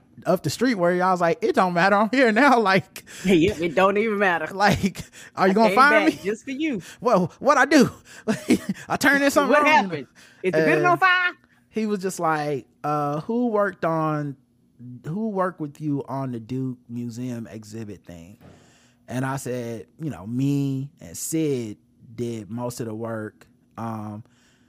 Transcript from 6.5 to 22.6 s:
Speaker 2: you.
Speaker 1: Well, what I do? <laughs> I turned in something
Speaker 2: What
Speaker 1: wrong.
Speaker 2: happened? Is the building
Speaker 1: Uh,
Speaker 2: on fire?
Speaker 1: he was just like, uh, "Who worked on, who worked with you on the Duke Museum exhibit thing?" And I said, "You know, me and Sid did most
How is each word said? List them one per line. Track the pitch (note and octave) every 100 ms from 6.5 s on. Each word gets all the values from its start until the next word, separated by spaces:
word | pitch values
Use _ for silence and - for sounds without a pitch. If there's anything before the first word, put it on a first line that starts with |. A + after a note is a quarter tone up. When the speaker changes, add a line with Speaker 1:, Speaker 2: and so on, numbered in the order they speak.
Speaker 2:
you. | C4+ D#4+ G#3+ - -
Speaker 1:
Well, | A3 G3+ F3 -
what | B3+ C#4+
I | C4+
do? | D#4 G3 - - - - G#3+
<laughs> | - A#3 - - -
I | E3
turned | C#4+ C#4
in | C#4
something | D4+ C#4
Speaker 2:
What | D4
Speaker 1:
wrong. | D4 D4+ G3
Speaker 2:
happened? | D3+ A#2 _ - _
Is | F#3
the | D#3
building | D#3+ E4
Speaker 1:
Uh, | F4+
Speaker 2:
on | E4+
fire? | F#4 F4+ F4+ - _ _ _
Speaker 1:
he | A3 A3
was | G#3
just | F#3 F3+
like, | E3 D#3 D3 C#3 - _
uh, | D3 D3 D3 D3+
"Who | D#3 A#3 B3
worked | G#3 G3+ F#3
on, | E3+ E3 D#3 D3+ D3 C#3 _ _ _ _ B2 B2 C#3+
who | F#3 A3
worked | F#3+ F#3 F3+
with | D3+ C#3+
you | D3+ C#3 -
on | C3+ C3+
the | A#2+
Duke | A2 B2+ C3 B2 -
Museum | A#2+ A#2+ A2+ B2+ A#2 A2
exhibit | A2+ G#2 A2 G#2 F2
thing?" | - E2+ E2+ G#2 - - _ _ _ _ -
And | B2
I | C3 C#3
said, | - B2 A#2 A2+ - _
"You | D#3+
know, | E2+ G2
me | B2 C#3 C#3+ C#3 C3+ C#3 -
and | F2 E2
Sid | - D#3+ D#3 C3 A#2 D3+ _ _ -
did | A2+ A#2 A2+ F#2+
most | A#2